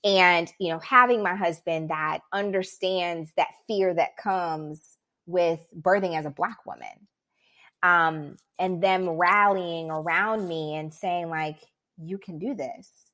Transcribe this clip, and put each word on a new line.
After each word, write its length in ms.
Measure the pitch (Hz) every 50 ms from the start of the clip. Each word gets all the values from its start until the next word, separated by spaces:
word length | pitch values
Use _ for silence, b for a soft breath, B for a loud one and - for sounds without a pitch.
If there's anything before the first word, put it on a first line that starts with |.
| -
And, 480 | 208 196 185 185 175 175 170 170 165 - _
you 80 | 190 170
know, 100 | 165 160
having 440 | - - 262 247 247 247 247 226
my 120 | 208 180 180
husband 540 | 196 196 170 165 - _ - 165 160 160 156
that 320 | 165 156 156 151 151 156 _ _ -
understands 960 | 202 202 202 190 190 185 - - - - 185 190 185 175 175 170 165 160 156 - -
that 100 | 160 - - - _
fear 280 | - 220 196 190 185 175
that 240 | 165 160 - - -
comes 800 | - 208 190 185 175 165 160 156 156 151 156 151 - - - _ _ _ _ _ _
with 340 | - 175 180 175 165 165 160 - _ -
birthing 440 | 170 156 180 190 202 190 180 165 156
as 80 | 151
a 40 | 147
Black 360 | 139 - 170 214 220 - _
woman, 420 | - - - - 52 - _ 208 _ _ _ _ _ b b b b b b b b b _
um, 540 | - 180 175 170 165 160 160 156 147 143 - - - _ _ -
and 240 | 180 185 185 170
them 260 | 170 190 185 185 185 180
rallying 840 | 165 160 175 175 196 208 208 202 196 190 180 170 165 165 165 160
around 560 | 160 156 156 170 165 175 202 220 220 220 196
me 280 | 175 165 160 156 151 151
and 180 | 156 156 156
saying, 380 | 156 - - 185 175 175 170 165
like, 280 | 165 156 156 156 151 _ - _ _ _ _ _ _
"You 220 | - 160 165 190 196
can 200 | - - 170 151
do 160 | 180 254 285
this." 360 | 190 139 123 - - - - - - - _